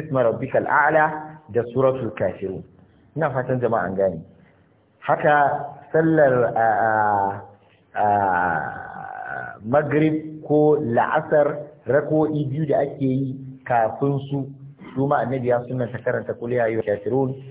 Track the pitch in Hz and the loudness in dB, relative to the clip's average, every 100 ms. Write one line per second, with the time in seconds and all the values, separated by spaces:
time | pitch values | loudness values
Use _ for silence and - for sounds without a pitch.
0 | 147 131 113 127 131 117 - 143 147 156 | -2 0 2 0 -2 -2 2 2 4 4
1 | 156 - - - - 120 120 123 131 131 | 2 0 -12 -18 -6 -4 -2 2 2 2
2 | 113 - 98 - 95 92 - - _ _ | -4 -4 -4 -4 -8 -10 -14 -20 _ _
3 | _ 147 151 127 135 127 120 110 92 95 | _ -4 -2 -2 -2 0 0 0 0 0
4 | 95 80 - - _ _ _ _ _ _ | 0 -2 -12 -20 _ _ _ _ _ _
5 | - 156 160 147 135 104 - - - 160 | -2 0 4 4 4 0 -6 -14 -2 2
6 | 160 156 139 123 117 113 113 101 113 107 | 4 6 6 4 2 2 2 2 2 2
7 | 107 101 98 101 - - _ _ _ - | 2 2 0 -4 -14 -20 _ _ _ -2
8 | 104 101 98 87 87 80 64 50 50 50 | 2 2 2 2 0 -2 -4 -10 -12 -14
9 | 50 50 58 65 62 - 107 147 139 147 | -12 -12 -10 -10 -10 -12 0 0 2 2
10 | 156 156 - - - 151 151 151 120 120 | 2 0 -6 -12 0 4 4 2 2 0
11 | 107 156 156 151 147 147 - - - 143 | 2 0 2 2 2 -2 -10 -10 0 0
12 | 147 156 151 151 131 143 143 131 139 - | 2 2 2 0 -4 -2 0 0 0 -2
13 | 131 131 135 - - - - 120 110 - | -2 0 -2 -6 -12 -14 -2 0 0 0
14 | 143 139 - 139 131 - - - - 131 | -2 -2 -4 -6 -6 -12 -20 -20 -8 -2
15 | 143 139 117 131 120 120 123 127 113 113 | 0 0 0 -2 0 0 -2 -4 -4 -4
16 | 127 117 107 - 120 123 113 113 104 104 | -4 -2 -4 -6 -4 0 0 0 -2 -2
17 | 107 131 131 135 - | 0 0 0 -4 -14